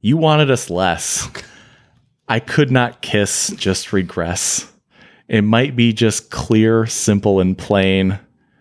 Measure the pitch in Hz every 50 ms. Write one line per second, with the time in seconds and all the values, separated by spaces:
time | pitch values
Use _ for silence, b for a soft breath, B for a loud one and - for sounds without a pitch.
0 | - 104 135 165 160 156 151 151 151 135 131 117 - - 87 87 95 92 85 -
1 | - - - - - - - - B B B B B B B B B B B B
2 | B _ _ _ _ - 117 113 - - - - 147 135 127 127 123 120 - _
3 | - - - 107 101 98 - - - - - - - 98 95 - - - - 98
4 | 92 87 - - 82 85 87 87 - - - - - - _ _ _ b b b
5 | b b b b b b 123 110 104 104 110 113 131 143 135 120 117 117 110 107
6 | 117 110 104 - - _ - - - - 117 110 110 113 113 113 113 113 - -
7 | - - 104 101 98 107 98 95 92 92 95 - - - 104 98 95 95 95 95
8 | 95 95 98 98 - _ _ _ _ _ _ _